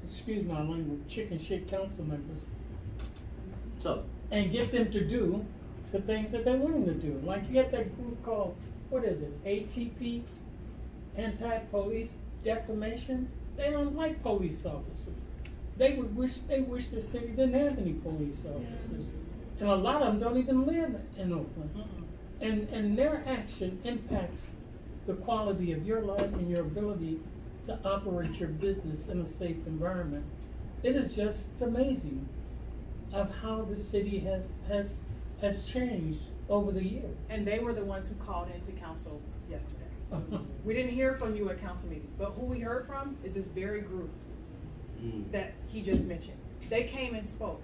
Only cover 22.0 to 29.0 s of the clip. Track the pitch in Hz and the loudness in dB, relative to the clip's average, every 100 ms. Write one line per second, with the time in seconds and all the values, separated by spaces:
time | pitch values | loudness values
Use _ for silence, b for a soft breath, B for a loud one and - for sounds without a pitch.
22 | 165 - - - 220 214 214 220 208 220 | -8 -8 -10 -4 2 2 2 2 4 8
23 | 294 294 269 247 196 - 185 185 240 240 | 6 6 0 -2 -2 -2 -2 -2 -4 -4
24 | - 208 175 - - - - - - - | 0 0 0 -4 -8 -10 -12 -12 -10 -6
25 | - 185 - 226 208 185 175 156 180 220 | -2 -2 2 2 4 2 2 0 2 2
26 | 202 202 196 190 175 175 156 175 208 185 | 2 2 2 2 2 2 2 0 0 0
27 | 165 160 - - - - - - 196 196 | -2 -2 -4 -10 -10 -8 -6 -2 0 0
28 | 196 175 156 - 165 151 196 190 160 151 | 2 0 0 0 -2 0 2 2 0 -4